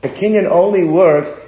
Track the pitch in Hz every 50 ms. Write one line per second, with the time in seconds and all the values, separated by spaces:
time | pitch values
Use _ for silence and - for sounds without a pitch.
0 | - 131 - - 190 208 214 214 185 - - 170 180 202 208 190 175 160 151 175
1 | 190 165 151 147 147 - - - -